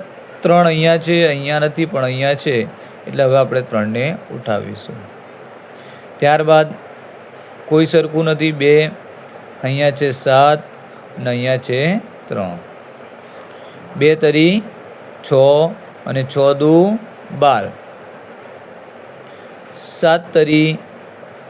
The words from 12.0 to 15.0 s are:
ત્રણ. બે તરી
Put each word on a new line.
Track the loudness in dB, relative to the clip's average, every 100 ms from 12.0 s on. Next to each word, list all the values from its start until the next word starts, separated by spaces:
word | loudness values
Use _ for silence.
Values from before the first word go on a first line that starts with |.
| -6 -20 -10
ત્રણ. | -8 -8 -10 -16 -20 -20 -20 -20 -20 -20 -20 -20 -20 -20 -20 -18 -2
બે | 0
તરી | 2 2 4 2 2 -4 -16 -20 -20